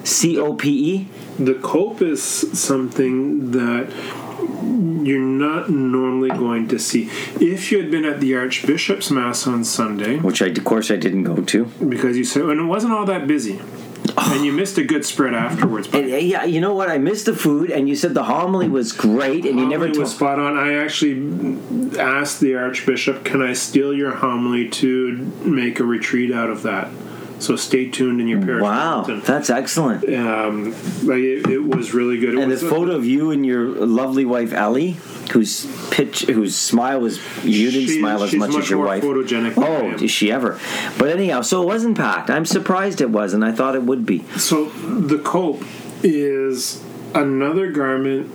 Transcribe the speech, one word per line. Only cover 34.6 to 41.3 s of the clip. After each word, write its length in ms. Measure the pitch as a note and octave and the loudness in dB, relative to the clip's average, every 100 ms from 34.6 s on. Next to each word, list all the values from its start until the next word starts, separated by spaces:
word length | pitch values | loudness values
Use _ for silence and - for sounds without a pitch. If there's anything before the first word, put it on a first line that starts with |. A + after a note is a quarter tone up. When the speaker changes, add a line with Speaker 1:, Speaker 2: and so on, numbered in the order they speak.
| G#2+ A#2+ E3+ E3+ - - - | 0 2 0 -4 -10 -12 0
Speaker 1:
whose 340 | - G#2+ - - - - | 2 2 -2 -6 -10 -4
pitch, 320 | - B2 - - | 0 0 -2 0
whose 280 | A#2 G2+ - | 2 2 0
smile 440 | - A#2 B2+ C3+ | 2 2 2 0
was, 160 | A#2 F#2 - - | -2 -4 -10 -6
you 280 | B2 G#2+ A#2 | 0 2 4
didn't 160 | B2+ C3 | 2 0
Speaker 2:
She, 100 | - | 0
Speaker 1:
smile 220 | G#2+ G#2+ | 2 0
as 80 | G2+ | 0
Speaker 2:
she's 100 | G2+ | 2
Speaker 1:
much 120 | G#2 | 2
Speaker 2:
much 100 | - - | 0 2
Speaker 1:
as 40 | |
your 80 | G2 | 2
Speaker 2:
more 120 | G2 | 2
Speaker 1:
wife. 140 | G2 | 2
Speaker 2:
photogenic 520 | C#3+ C3+ B2+ A#2 A#2 A2+ | 2 0 0 0 0 2
than 80 | |
I 40 | C#3 | 2
Speaker 1:
Oh, 180 | D#3 G#2+ | 2 -2
Speaker 2:
am. 160 | E2 | 0
Speaker 1:
is 80 | A2 | 0
she 200 | - G#2 | 2 2
ever. 280 | B2 A#2+ - - - - - | 2 -2 -4 -6 -6 -6 0
But 100 | C#3 | 0
anyhow, 320 | F3 G3 | 2 2